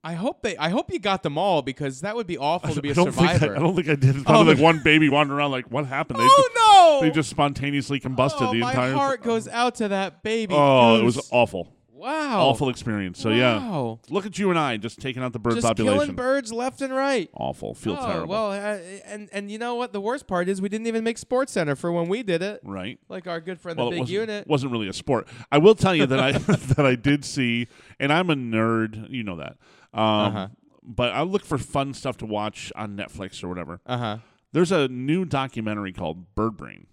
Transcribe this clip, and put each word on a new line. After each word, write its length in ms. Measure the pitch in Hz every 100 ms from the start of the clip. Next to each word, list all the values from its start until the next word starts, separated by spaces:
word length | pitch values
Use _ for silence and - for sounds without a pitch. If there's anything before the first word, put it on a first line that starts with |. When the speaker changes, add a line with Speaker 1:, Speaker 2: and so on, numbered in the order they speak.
| 160
Speaker 1:
I 60 |
hope 300 | 170 226 339
they, 120 | 226 175
I 100 | 156
hope 240 | 214 -
you 60 | 359
got 240 | 202 190
them 160 | 160 147
all 240 | 196 165
because 400 | 131 131 147 131
that 120 | 190
would 120 | 226 190
be 100 | 151
awful 320 | 143 175 143
Speaker 2:
I, 60 |
Speaker 1:
to 80 | 147
be 80 | 143
a 20 |
Speaker 2:
I 20 |
don't 120 | 143 175
Speaker 1:
survivor. 320 | 131 143 175
Speaker 2:
think 140 | 156
I, 20 |
I 40 | -
don't 160 | 165
think 140 | 185 151
I 60 |
did. 220 | 143 131 139
It's 80 |
probably, 280 | 127 220 165
Speaker 1:
Oh. 20 | 143
Speaker 2:
like, 60 |
one 200 | 160 160
baby 240 | 151 156 156
wandering 300 | 143 147 143
around 120 | 143
like, 180 | 131 -
"What 160 | 131 143
happened?" 340 | 135 - 123
They 40 | 523
Speaker 1:
Oh, 140 | 554 508
Speaker 2:
ju- 80 | 466 440 392 339 285
Speaker 1:
no. 80 | 156
Speaker 2:
they 20 |
just 200 | 156 143
spontaneously 720 | - 143 139 139 143 131 143
combusted 420 | 131 127 135 139
Speaker 1:
Oh, 100 | 117
Speaker 2:
the 60 | 117
Speaker 1:
my 100 | 117
Speaker 2:
entire 200 | 131 127
Speaker 1:
heart 300 | 135 277 254
goes 260 | 233 226 220
out 280 | 233 247 240
to 120 | 214
that 340 | 196 190 -
baby 300 | 220 226 220
Speaker 2:
Oh, 420 | 156 143 135 117 113
it 40 |
was 100 | 117 123
Speaker 1:
goose. 140 | -
Speaker 2:
awful. 400 | 123 117 95 82 _ _
Speaker 1:
Wow. 580 | 127 214 311 294 190 139
Speaker 2:
Awful 180 | 120 139
experience. 500 | 120 - 107 92 90
So, 120 | 113
yeah. 260 | 113 127 110 240
Speaker 1:
Wow. 320 | 170 120 113 _
Speaker 2:
Look 160 | 185 202
at 120 | 175
you 120 | 196
and 80 | 170
I 180 | 143 110
just 240 | 110 -
taking 220 | 135 123
out 100 | 127
the 60 | 117
bird 160 | 113
Speaker 1:
Just 120 | 117 117
Speaker 2:
population. 320 | 113 110 -
Speaker 1:
killing 160 | 294 -
birds 360 | 247 277 226
left 300 | 226 254 -
and 120 | 269
right. 360 | 262 277 262 170
Speaker 2:
Awful. 400 | - 67 - 52
Feel 240 | - 113 -
Speaker 1:
Oh, 80 | 226
Speaker 2:
terrible. 200 | 82 160
Speaker 1:
well, 220 | 208 214
uh, 260 | 196 208 208 175 196 -
and, 240 | 208 208
and 180 | 202 202
you 60 | 214
know 200 | 240 240
what? 180 | 247
The 80 | 202
worst 240 | 202 277 -
part 240 | 180 180
is 100 | 196
we 80 | 196
didn't 180 | 214 226
even 160 | 226
make 140 | 226 233
Sports 360 | - 247 269
Center 220 | 208 156
for 160 | 139 170
when 180 | 170 170
we 120 | 214
did 200 | 214 165
it. 180 | 190 208
Speaker 2:
Right. 360 | 107 98 92 - _
Speaker 1:
Like 180 | 185 175
our 140 | 170
good 180 | 165 180
friend, 200 | 180 165
Speaker 2:
Well, 100 | 120
Speaker 1:
the 40 | 123
Speaker 2:
it 40 |
Speaker 1:
Big 0 |
Speaker 2:
wasn't, 180 | 123 196
Speaker 1:
Unit. 260 | 220 208 -
Speaker 2:
wasn't 240 | 147 135
really 160 | 117 101
a 40 |
sport. 360 | - - 120 - - -
I 60 | 143
will 180 | 175
tell 200 | 220 190
you 100 | 170
that 160 | 139 135
I, 120 | 135
<laughs> 60 | 135
Speaker 1:
<laughs> 380 | - 165 131 127
Speaker 2:
that 80 |
I 100 | 139
did 300 | 123 135 143
see, 440 | 139 143 120 117 120 _ - -
and 140 | 139
I'm 160 | 156 180
a 60 | 147
nerd. 720 | 120 110 113 113 110 110 110
You 120 | 127
know 120 | 107 85
that. 200 | 69 - _ _ _
Um, 80 | -
Speaker 1:
Uh-huh. 460 | 110 107 104 107 95 - _ _
Speaker 2:
but 300 | - 101 123
I 100 | 104
look 220 | 170 196
for 120 | - 143
fun 380 | 117 143 139
stuff 240 | 127 139 120
to 80 | 110
watch 440 | 104 107 - - -
on 200 | 107 101
Netflix 440 | - - 95 -
or 40 | 90
whatever. 320 | 90 78 90 -
Speaker 1:
Uh-huh. 320 | 120 117 110 _ _ _
Speaker 2:
There's 200 | 151 170
a 160 | 185 135
new 360 | 127 131 170
documentary 680 | 180 139 131 - 110 107 98
called 420 | 87 85 82 90
Bird 220 | - 110 95
Brain. 300 | 65 50 50